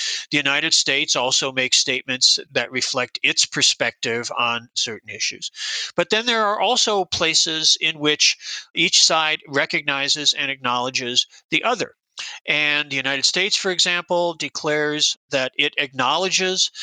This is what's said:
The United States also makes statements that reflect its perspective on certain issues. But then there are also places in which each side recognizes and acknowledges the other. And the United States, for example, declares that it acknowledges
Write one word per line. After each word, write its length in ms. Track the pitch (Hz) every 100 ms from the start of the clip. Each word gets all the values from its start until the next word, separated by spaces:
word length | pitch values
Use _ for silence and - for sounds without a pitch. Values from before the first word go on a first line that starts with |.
| - - -
The 60 | 147
United 360 | 139 143 160
States 420 | - - 135 - 139
also 380 | 127 - 139
makes 240 | 131 127 -
statements 640 | - 131 - 131 - - -
that 200 | 135 120
reflect 480 | 127 - 131 123 -
its 220 | 139 160 -
perspective 840 | 156 - - 120 - 120 117 117 -
on 300 | 120 117 120
certain 360 | - - 104 107
issues. 400 | 107 - - - - - - - -
But 140 | 175
then 160 | 214 240
there 180 | 226
are 160 | 208 214
also 460 | 196 240 233 202 175
places 720 | - 165 156 170 156 156 -
in 200 | 160 160
which 360 | 147 151 - - - - - -
each 260 | 175 -
side 380 | - 160 156 156 -
recognizes 840 | 139 156 170 147 139 139 147 139
and 180 | 151 139
acknowledges 760 | 131 131 123 127 131 123 123 - - -
the 140 | 156
other. 320 | 220 240 - _ _ - - - -
And 420 | 147 147 147 147
the 40 | 139
United 300 | 131 139 -
States, 300 | 180 196 -
for 160 | 196
example, 600 | 175 185 175 - 175 175
declares 840 | 160 147 - 156 151 151 151 147 - -
that 200 | 139 131 -
it 180 | 143 -
acknowledges 920 | 143 131 127 156 185 175 185 185 - -